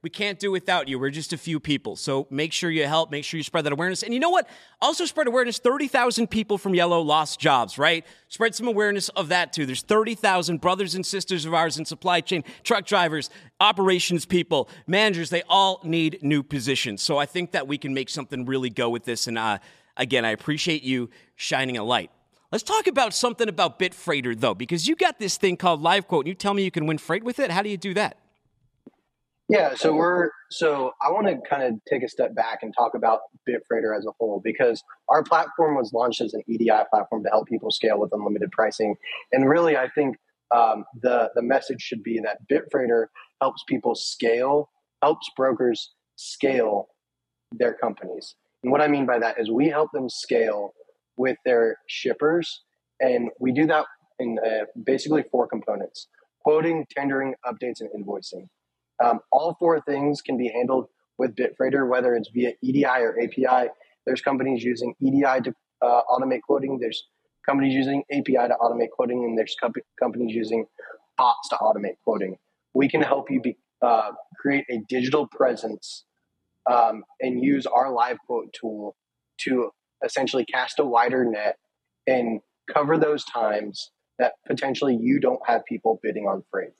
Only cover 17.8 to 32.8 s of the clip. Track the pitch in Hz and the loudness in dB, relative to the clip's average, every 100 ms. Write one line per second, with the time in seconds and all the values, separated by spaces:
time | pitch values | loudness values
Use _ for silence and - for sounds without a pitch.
17.8 | 135 135 127 151 151 131 123 135 127 113 | -4 -6 -6 -8 -8 -8 -4 -2 -2 -2
18.8 | 120 117 117 113 - 113 110 101 - _ | -2 -2 -4 -6 -4 -2 -2 -2 -6 _
19.8 | _ - 127 127 113 107 - 147 180 156 | _ -6 0 0 0 -2 -4 -4 -2 -4
20.8 | 127 131 117 _ _ _ - 139 131 123 | -2 -4 -4 _ _ _ -4 -2 -2 -4
21.8 | 107 120 85 _ _ _ _ 226 - 427 | 0 -2 -2 _ _ _ _ -8 0 0
22.8 | 392 277 233 - 247 233 226 180 175 - | 2 0 0 0 -2 -2 -4 0 -2 0
23.8 | 185 - - 147 123 113 120 95 123 170 | -6 -4 -4 -2 -2 0 0 -2 -4 -4
24.8 | 170 330 359 - 196 - 196 180 185 160 | -2 2 0 0 -6 0 0 2 0 2
25.8 | 165 196 185 170 139 190 202 202 190 170 | 2 2 2 -2 -2 -4 -2 0 -2 -2
26.8 | 156 156 - 170 226 247 262 170 208 196 | -2 -4 -4 -4 -4 -4 -2 0 -2 -4
27.8 | 196 190 202 - _ _ _ _ _ _ | -4 -2 -2 -4 _ _ _ _ _ _
28.8 | - _ _ _ _ _ _ 208 151 131 | -20 _ _ _ _ _ _ 2 2 0
29.8 | 160 156 170 180 170 - _ - 160 143 | 0 2 2 2 0 -4 _ -2 0 0
30.8 | 131 - 139 190 208 143 - 143 127 110 | -4 -2 -2 0 0 -2 -4 -2 -2 -4
31.8 | - 135 120 - 120 113 113 110 110 104 | -4 -4 -4 -2 -2 0 -4 -4 -6 0